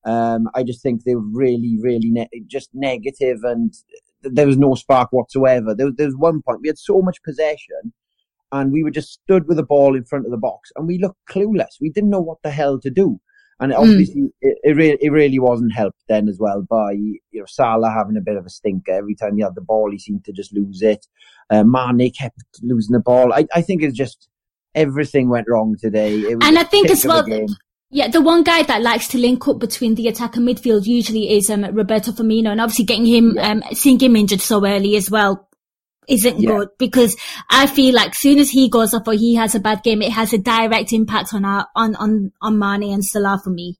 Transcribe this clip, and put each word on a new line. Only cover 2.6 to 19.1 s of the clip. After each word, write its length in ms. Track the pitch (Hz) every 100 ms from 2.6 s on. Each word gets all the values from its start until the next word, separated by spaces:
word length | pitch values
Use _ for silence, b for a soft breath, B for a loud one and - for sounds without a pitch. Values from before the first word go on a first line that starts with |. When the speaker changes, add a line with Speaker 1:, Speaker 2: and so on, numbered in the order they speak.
| -
Speaker 1:
negative 680 | 131 135 123 113 135 131 120
and 320 | 120 120 113 - _ - _ _
th-, 100 | 139
there 120 | 127 143
was 100 | 131
no 180 | 139 127
spark 320 | - 131 123
whatsoever. 640 | 127 113 135 131 127 110
There, 160 | 107 139
there 120 | 131 147
was 100 | 131
one 240 | 165 156 -
point, 140 | 117
we 60 | 143
had 100 | 156
so 240 | - 196
much 160 | 185 175
possession 680 | - 135 156 151 - - 233 _ _ _ _ _ _
and 200 | 139 139
we 120 | 147
were 80 | 151
just 180 | 156 -
stood 360 | - - 190 151
with 80 | 165
the 80 |
ball 320 | 135 143 139 135
in 80 |
front 200 | 117 143
of 60 | 113
the 80 | 117
box 320 | 110 92 - -
and 100 | 160
we 120 | 180
looked 200 | 185 - _
clueless. 460 | 190 208 202 - _
We 100 | 151
didn't 200 | 202 208
know 100 | 196
what 180 | 165 160
the 60 | 156
hell 280 | 143 143 135
to 120 | 135
do. 280 | 127 190 104 _ _ _ _
And 120 | 131
Speaker 2:
Hmm. 80 | 131
Speaker 1:
obviously, 480 | 226 202 - 143 139 _
it, 180 | 135 -
it, 140 | 147 151
re-, 220 | 160 143
it 100 | 147
really 300 | 151 143 131
wasn't 320 | 127 120 117
helped 240 | 110 101 - _
then 200 | 107 107
as 100 | 92
well 240 | 104 101 92
by, 220 | 113 104
you 280 | 101 107 104 _
know, 100 | 110 98
Salah 420 | - 120 113 113
having 260 | 110 101 107
a 40 |
bit 120 | 92 104
of 100 | 90
a 40 |
stinker. 420 | - 107 95 -
Every 240 | 92 104